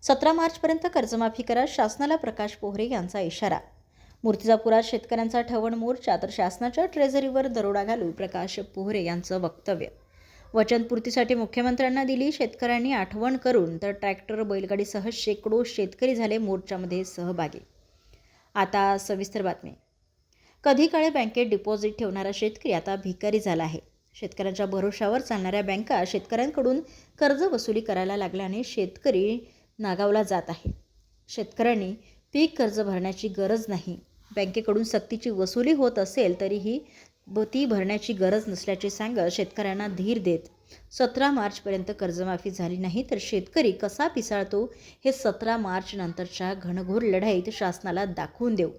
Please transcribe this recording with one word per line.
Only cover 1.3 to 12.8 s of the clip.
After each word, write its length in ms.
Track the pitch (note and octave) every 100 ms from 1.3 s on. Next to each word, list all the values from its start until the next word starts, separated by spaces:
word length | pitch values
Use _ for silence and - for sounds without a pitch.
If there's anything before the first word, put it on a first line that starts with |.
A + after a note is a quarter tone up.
| A3
करा, 220 | A#3 A#3+ C4
शासनाला 480 | - A3 G#3+ C#4+ D#4+
प्रकाश 340 | C#4 A3 G#3
पोहरे 360 | - G3+ G3+ A3+
यांचा 320 | B3 F3+ G3+
इशारा. 380 | F3 D#3+ G#3 E3 - - _ _ - -
मूर्तिजापुरात 580 | A3+ G#3 A3 A3 A3 A3
शेतकऱ्यांचा 560 | A3+ A3+ - A#3 A3+ A#3+
ठवण 340 | A#3+ A#3+ A3
मोर्चा, 420 | A#3 A#3 B3 - F#3
तर 100 | G3
शासनाच्या 560 | G#3 F#3 - A#3+ B3 F4+
ट्रेझरीवर 600 | E4+ C#4 C4+ C4+ C4 C4+
दरोडा 380 | A#3 G3+ G3+
घालू 260 | G3+ A#3 F3
प्रकाश 500 | E3 F#3+ F#3 F#3 - G3+
पोहरे 280 | - F#3+ G#3+
यांचं 380 | E3+ F3 F3+ F#3+
वक्तव्य. 460 | F3 - - F3+ D#3 - _ - - - -
वचनपूर्तीसाठी 800 | A3 A3 A#3+ A#3 A#3 A#3 A#3+ A#3+
मुख्यमंत्र्यांना 720 | B3 A3 B3 B3 B3 C4 C4
दिली 280 | C4 C4 C#4
शेतकऱ्यांनी 600 | D4+ A#3+ - A#3+ A#3+